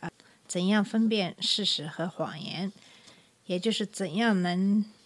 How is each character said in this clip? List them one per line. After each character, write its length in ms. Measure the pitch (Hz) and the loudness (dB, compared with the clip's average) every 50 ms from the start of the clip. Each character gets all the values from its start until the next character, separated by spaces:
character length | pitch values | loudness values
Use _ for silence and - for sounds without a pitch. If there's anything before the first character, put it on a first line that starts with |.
呃， 100 | - 165 - _ - - - _ _ | -12 -12 -12 _ -20 -20 -20 _ _
怎 200 | - - 180 180 | -6 -4 0 2
样 180 | 190 214 214 202 | 4 4 4 2
分 240 | - - 220 226 220 | 2 2 2 2 2
辨 260 | 220 214 185 170 - - | 2 2 0 -2 -4 -6
事 240 | - - - - 202 | -4 -2 -2 0 0
实 220 | - - - 147 | -2 -2 -2 -4
和 200 | 156 - - 165 | -6 -6 -4 -6
谎 320 | 185 - - 160 - 160 156 | -6 -4 -6 -6 -6 -6 -8
言， 320 | - - - 160 190 196 - - - - - - - - - - - _ _ _ _ | -10 -8 -6 -6 -6 -6 -8 -12 -20 -20 -20 -20 -20 -20 -20 -20 -20 _ _ _ _
也 120 | - 185 180 | -4 -4 -2
就 140 | - 226 214 | 0 -2 -2
是 140 | - 214 | -2 -4
怎 300 | 196 - - 196 170 151 | -6 -4 -6 -6 -4 -2
样 260 | 202 233 233 208 185 180 | 0 2 4 4 4 2
能 420 | 175 175 180 190 196 202 214 208 - - - - | 2 2 2 4 4 4 4 2 0 -6 -14 -20